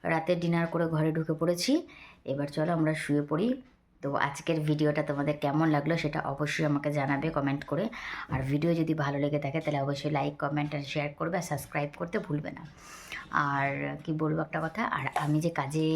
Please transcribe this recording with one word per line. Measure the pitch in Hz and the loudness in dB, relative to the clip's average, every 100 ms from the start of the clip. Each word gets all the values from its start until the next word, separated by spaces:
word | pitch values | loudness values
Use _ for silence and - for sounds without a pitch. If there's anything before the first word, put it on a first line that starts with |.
| 170 | 0
রাতে | 160 160 175 | 0 2 0
ডিনার | 170 170 165 | 2 2 2
করে | 170 165 | 2 2
ঘরে | 160 156 160 | 2 2 2
ঢুকে | 160 156 | 0 0
পড়েছি, | 170 175 180 302 - - - - - | 2 2 2 2 2 -16 -20 -14 -6
এবার | 139 143 156 | -2 -2 0
চলো | 156 165 | 0 2
আমরা | 156 151 | 2 0
শুয়ে | - 147 147 | 2 2 2
পড়ি। | 156 220 254 - _ _ _ | 2 2 0 -6 _ _ _
তো | 139 139 143 | -4 0 0
আজকের | 147 - 165 151 | 0 -2 0 2
ভিডিওটা | 147 151 147 147 | 4 4 2 0
তোমাদের | 143 143 147 | 0 0 0
কেমন | 143 147 160 147 | 0 4 4 4
লাগলো | 151 165 | 2 0
সেটা | 147 156 147 | 0 -2 -4
অবশ্যই | 139 147 - 151 | -2 -2 0 2
আমাকে | 143 147 147 | 2 2 0
জানাবে | 139 139 156 156 | 2 0 0 0
কমেন্ট | 139 143 - | 0 -2 -2
করে, | 147 220 - - - - | -2 -2 -4 -10 -10 -4
আর | 127 131 | -2 0
ভিডিও | 147 165 165 | 2 2 2
যদি | 160 156 | 2 2
ভালো | 143 143 | 0 0
লেগে | 143 147 | 0 0
থাকে | 143 156 | 0 -2
তাহলে | 156 143 139 | 0 0 0
অবশ্যই | 139 151 147 | 0 0 0
like, | 143 147 | 0 -2
comment | 143 147 147 147 | -2 0 0 -4
and | 139 | -4
শেয়ার | 156 147 147 | -2 -4 -4
করবে, | 165 185 | -2 -2
আর | 170 | -2
সাবস্ক্রাইব | 143 - 151 147 - | -4 -2 -4 -4 -6
করতে | 170 214 175 | -4 -4 -2
ভুলবে | 147 - - | -4 -4 -10
না। | - - - - - - - - 143 | -14 -18 -18 -18 -12 -12 -2 0 2
আর | 143 139 139 143 147 | 2 0 0 -4 -6
কি | - 156 | -4 0
বলবো | 156 156 156 | 0 0 -2
একটা | 160 160 | -2 -4
কথা, | - - - | -2 -2 -2
আর | 135 - | -2 -2
আমি | 147 151 | 2 2
যে | 170 165 | 2 -2
কাজে | 135 156 156 | -2 0 2